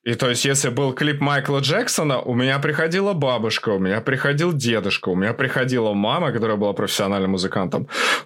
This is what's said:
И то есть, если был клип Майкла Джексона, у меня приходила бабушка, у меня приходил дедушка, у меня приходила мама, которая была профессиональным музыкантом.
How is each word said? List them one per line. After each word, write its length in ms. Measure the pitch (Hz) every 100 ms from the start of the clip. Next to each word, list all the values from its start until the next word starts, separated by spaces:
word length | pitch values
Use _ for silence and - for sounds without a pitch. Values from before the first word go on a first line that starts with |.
| 117
И 100 | 117
то 140 | 127
есть, 140 | 120
если 240 | 139 135 131
был 260 | 120 139
клип 280 | 127 151 143
Майкла 380 | 143 143 139 139
Джексона, 600 | 139 196 247 - 156 127
у 140 | -
меня 260 | 123 131 139
приходила 540 | 147 147 165 185 202
бабушка, 560 | 170 135 120 110 - 110
у 100 | 98
меня 220 | 92 107
приходил 500 | 135 131 143 147 175
дедушка, 560 | 147 117 110 95 - 95
у 80 | 90
меня 180 | 101
приходила 600 | - 127 139 127 127 110
мама, 400 | 101 104 165 156
которая 240 | 113 110 104
была 160 | 104
профессиональным 580 | 98 98 - 98 101 95
музыкантом. 560 | 95 92 104 92 - 135 - - -